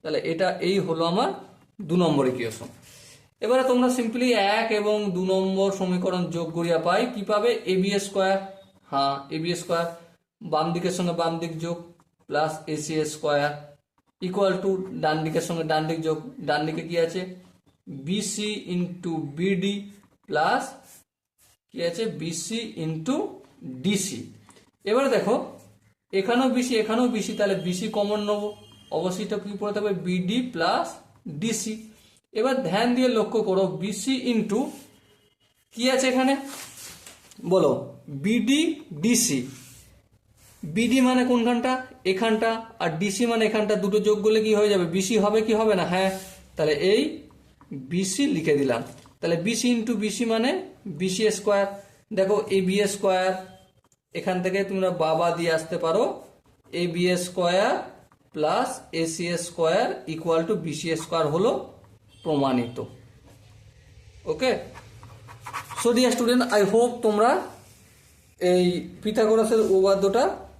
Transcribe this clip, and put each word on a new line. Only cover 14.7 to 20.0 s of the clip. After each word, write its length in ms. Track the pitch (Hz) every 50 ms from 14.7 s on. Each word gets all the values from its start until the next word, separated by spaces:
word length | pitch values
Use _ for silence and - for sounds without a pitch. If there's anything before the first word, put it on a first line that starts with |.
| 190 185 185 - -
ডান 300 | 165 160 156 156 160 156
দিকের 180 | 160 160 165
সঙ্গে 220 | 165 - 170 165 160
ডান 240 | 156 156 156 156 156
দিক 140 | 165 160
যোগ, 440 | 160 160 156 156 - - - - 180
ডান 200 | 143 147 147 151
দিকে 160 | 160 156 170
কি 180 | 160 160 175 170
আছে? 260 | 165 165 165 190 185 185 - - - - _ _ _ _ _ _ _ -
বিসি 760 | 160 135 131 151 185 214 - - - - 208 208 214 208 - -
into 480 | 180 180 175 170 - - - 180 165 151
বিডি 760 | 147 139 139 151 175 196 196 175 185 202 202 202 202 - - -